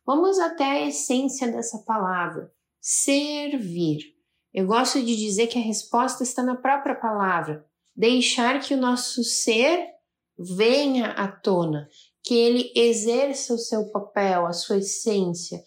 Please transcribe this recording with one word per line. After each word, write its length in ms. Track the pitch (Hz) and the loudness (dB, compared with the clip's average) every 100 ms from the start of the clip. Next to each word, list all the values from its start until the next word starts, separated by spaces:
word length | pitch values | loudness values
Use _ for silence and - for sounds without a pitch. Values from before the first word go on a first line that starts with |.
| - | 0
vamos 320 | 294 381 381 | 2 4 2
até 280 | 330 330 269 | 0 0 0
a 220 | 285 294 | 0 -2
essência 600 | 285 - 254 269 - 240 | -4 0 0 0 -2 -4
dessa 320 | 233 233 214 | -4 -6 -8
palavra: 720 | - 214 185 180 165 160 165 _ _ _ | -4 -2 0 -2 -4 -6 -14 _ _ _
servir. 1200 | - - - 277 294 294 294 277 190 170 165 147 - _ _ _ _ | -4 -2 2 0 0 -4 -4 -4 -4 -2 0 -2 -6 _ _ _ _
Eu 140 | 190 190 | -4 0
gosto 340 | 226 262 285 | 2 2 0
de 140 | 233 220 | 0 -2
dizer 320 | 214 196 233 | -2 0 0
que 100 | 247 | 0
a 40 | |
resposta 600 | 220 208 - 233 254 - | -2 -4 -2 0 0 -2
está 220 | 247 - | -6 -2
na 120 | 254 254 | -2 -2
própria 400 | 269 277 285 - | 0 0 0 -2
palavra, 720 | 233 208 190 170 151 151 _ _ _ - | -2 0 0 0 -2 -8 _ _ _ 0
deixar 680 | 220 254 240 - 240 277 | 4 4 2 2 2 0
que 120 | - | 0
o 40 | 277 | 0
nosso 460 | 254 247 - - | 2 0 -2 -4
ser 640 | 233 - - 220 277 349 - - _ _ _ - | -2 -2 2 4 4 2 -2 -14 _ _ _ -14
venha 720 | 180 185 226 277 285 254 214 | -6 2 4 4 4 2 0
à 200 | - 196 | -2 -4
tona, 640 | - 214 175 160 147 147 - _ _ | -2 0 2 2 -2 -6 -20 _ _
que 120 | - 240 | 0 2
ele 360 | 233 247 240 233 | 4 2 0 2
exerça 800 | 233 214 220 247 285 277 - | 2 2 0 0 0 -2 -4
o 40 | 233 | -4
seu 320 | - 220 202 | -2 -4 -2
papel, 540 | 196 202 208 196 180 170 | -6 -4 0 2 2 0
a 80 | |
sua 240 | 175 - 196 | -2 -2 -2
essência, 840 | 196 - 226 202 180 170 - 175 | 0 -4 0 0 0 -4 -8 -12